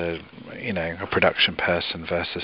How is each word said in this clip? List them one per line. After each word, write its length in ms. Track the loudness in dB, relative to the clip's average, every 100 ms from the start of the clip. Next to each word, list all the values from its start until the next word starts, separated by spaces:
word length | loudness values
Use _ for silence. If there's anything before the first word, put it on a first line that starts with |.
a, 180 | -2 -2 -6 -16 -14 -8
you 120 | -4
know, 240 | -2 -2 -4
a 60 | -2
production 480 | 4 4 6 2
person 500 | 2 2 2 0 -4 -2
versus 360 | -2 -2 -6